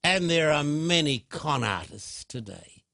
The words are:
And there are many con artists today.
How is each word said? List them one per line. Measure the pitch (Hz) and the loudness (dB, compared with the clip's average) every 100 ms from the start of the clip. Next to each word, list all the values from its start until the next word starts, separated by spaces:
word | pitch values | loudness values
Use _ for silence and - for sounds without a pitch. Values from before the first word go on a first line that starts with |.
And | 175 190 170 | 2 2 2
there | 165 156 | 2 4
are | 151 | 4
many | 147 151 165 170 151 139 - | 2 0 2 2 2 0 -4
con | - 151 139 | -8 -2 0
artists | 113 92 80 107 - - - | 0 -2 -6 -14 -16 -16 -12
today. | 127 104 90 - - _ | -12 -12 -16 -18 -20 _